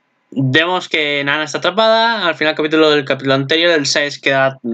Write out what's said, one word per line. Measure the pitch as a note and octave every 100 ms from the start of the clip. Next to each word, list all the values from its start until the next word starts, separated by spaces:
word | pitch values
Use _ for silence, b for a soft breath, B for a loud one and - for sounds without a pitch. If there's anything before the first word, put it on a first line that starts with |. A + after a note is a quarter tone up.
| _ _ _
vemos | - C3+ C#3 E3+ F3+ F3
que | E3 D3+ D3
Nana | C#3+ D3+ D3+
está | D#3
atrapada, | D#3+ F#3 A3 A3+ A3+ A3+ F3+
al | D3
final | D3+ D3+
capítulo | D#3 D#3 D#3
del | D3 C3+
capítulo | C3+ C3+ C3+
anterior, | C3+ D#3+ E3+
el | E3 C#3
seis, | D#3+ C#3+ C#3
queda, | - C3+ C3+ C3+ A#2+